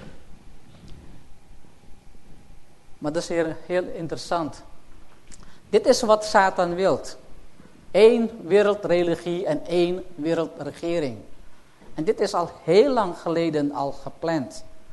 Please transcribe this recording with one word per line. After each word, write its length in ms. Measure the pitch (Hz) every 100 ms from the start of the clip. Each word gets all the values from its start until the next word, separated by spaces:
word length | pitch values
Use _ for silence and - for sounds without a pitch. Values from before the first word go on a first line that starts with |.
| - - - - - - - - - - - - - - - - - - - - - - - - - - - - - -
Maar 120 | 151
dat 100 | 165
is 80 | -
heel, 240 | 170 160 - -
heel 180 | 180
interessant. 800 | 180 - 160 151 - 175 147 - - - - - - - - - - - -
Dit 160 | 208 302
is 160 | -
wat 240 | 220 214 214
Satan 500 | 214 190 190 175 175
wil. 240 | 190 127 - - - - - - - - -
Eén 380 | 180 220 247 226 -
wereldreligie 1000 | 170 196 208 202 165 175 175 165 175 175 170
en 200 | 151 -
één 380 | 175 175 180 - -
wereldregering. 1000 | 156 165 160 - 139 - 170 170 139 107 - - - - - - -
En 100 | -
dit 160 | 156 -
is 140 | 196
al 160 | 185 170 -
heel 300 | - 180 277
lang 240 | 247 190 -
geleden 540 | 175 165 165 151 143
al 200 | 139 139
gepland. 720 | - 113 - 165 160 120 - - - -